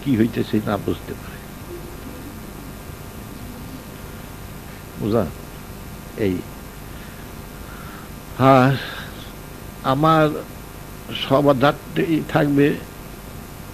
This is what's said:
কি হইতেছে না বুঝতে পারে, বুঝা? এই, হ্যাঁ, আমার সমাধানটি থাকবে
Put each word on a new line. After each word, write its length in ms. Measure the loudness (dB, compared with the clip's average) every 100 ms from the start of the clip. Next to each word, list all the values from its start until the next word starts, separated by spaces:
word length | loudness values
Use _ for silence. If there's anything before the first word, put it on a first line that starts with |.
কি 100 | 4 4
হইতেছে 360 | 4 2 0 0 2
না 60 | 0 0
বুঝতে 260 | -4 -6 -10
পারে, 180 | -10 -12 -12 -14 -12 -12 -12 -12 -12 -12 -12 -12 -12 -12 -12 -12 -12 -12 -12 -12 -12 -12 -12 -12 -12 -12 -12 -12 -12 -12 -12 -12 -12 -12 -12 -14 -10 -4
বুঝা? 240 | 2 4 2 -4 -12 -12 -12 -12 -12 -12 -10 0 0
এই, 80 | 0 -4 -12 -14 -14 -14 -14 -14 -14 -14 -12 -12 -12 -12 -12 -12 -12 -12 -12 -6 6
হ্যাঁ, 280 | 10 10 10 4 -2 -8 -10 -12 -12 -12 -14 -14 -14 -4 0
আমার 340 | 4 6 8 6 2 -6 -12 -14 -14 -14 -14 -10 -6 4
সমাধানটি 880 | 6 8 8 6 4 -2 0 2 2 2
থাকবে 320 | 4 6 6 6 4 -6 -14 -14 -14 -14 -14 -14 -14 -14